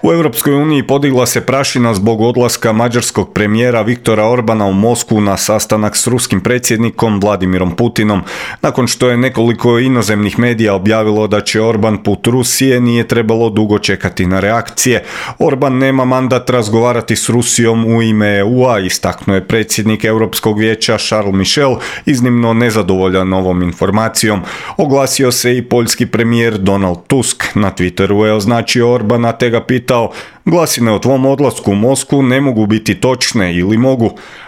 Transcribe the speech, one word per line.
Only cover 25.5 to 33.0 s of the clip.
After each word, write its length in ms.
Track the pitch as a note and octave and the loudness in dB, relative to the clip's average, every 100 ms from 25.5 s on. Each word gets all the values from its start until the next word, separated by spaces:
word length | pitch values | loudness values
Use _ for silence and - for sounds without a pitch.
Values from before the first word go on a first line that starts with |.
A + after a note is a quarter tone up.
| B2 | -2
i 60 | |
poljski 440 | B2 A#2+ A#2 - A#2+ | 0 0 0 -2 -2
premijer 520 | A2 A#2 A#2 A#2 G#2+ | 0 0 2 0 0
Donald 400 | F#2+ G2 G2 F2 - | 0 0 0 -4 -2
Tusk. 380 | C3+ A#2 - - | -2 0 -4 -4
Na 160 | - G#2 | -2 -2
Twitteru 540 | F#2 F2+ F2 F#2+ G2+ | -2 -4 0 0 2
je 80 | G#2+ | 2
označio 600 | G#2+ G2+ A#2 A2 B2 A#2+ | 2 0 -2 0 0 2
Orbana 400 | B2 G#2+ A#2+ A#2 | 2 0 0 0
te 180 | A#2 B2 | 0 0
ga 140 | A#2 | 0
pitao: 300 | A#2 B2+ B2 A#2+ A2+ - - - | -2 -4 0 0 0 -6 -18 -6
„Glasine 480 | - E3+ D#3+ - A#2 | 0 2 0 0 0
o 60 | G2+ | 0
tvom 280 | A#2+ C3+ C3+ | 2 2 2
odlasku 460 | C#3 C#3 - - | 2 0 0 -2
u 20 | |
Moskvu 480 | G2+ A2+ C3+ - C#3+ | 0 2 0 0 0
ne 180 | C3+ B2+ | 2 2
mogu 260 | C#3 A2+ G#2 | 0 0 0
biti 280 | A2 - | 0 0
točne 600 | F#2+ | -2